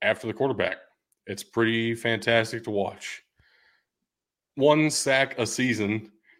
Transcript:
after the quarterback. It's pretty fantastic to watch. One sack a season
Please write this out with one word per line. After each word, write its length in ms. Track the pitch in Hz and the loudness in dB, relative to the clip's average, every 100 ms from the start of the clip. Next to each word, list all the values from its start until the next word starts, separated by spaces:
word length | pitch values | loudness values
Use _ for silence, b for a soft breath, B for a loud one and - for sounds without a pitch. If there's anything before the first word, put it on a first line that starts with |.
after 260 | 101 110 113 | -2 -2 -4
the 60 | |
quarterback. 440 | 107 139 107 90 92 - _ _ _ - | -2 -2 0 -2 -4 -12 _ _ _ -12
It's 180 | 101 | -12
pretty 520 | - - 113 113 113 117 | -6 0 2 2 -2 -2
fantastic 680 | 117 110 117 117 110 117 117 | -2 -2 2 2 2 -4 -4
to 60 | |
watch. 520 | 104 95 - - - _ _ _ _ _ _ _ _ _ _ _ _ _ - | -4 -4 -6 -14 -16 _ _ _ _ _ _ _ _ _ _ _ _ _ 2
One 340 | 139 151 156 | 4 6 4
sack 480 | - 139 135 135 - | 0 0 2 2 -2
a 60 | 110 | -4
season 640 | - 127 107 101 107 - _ b | 0 0 0 -2 -4 -6 _ b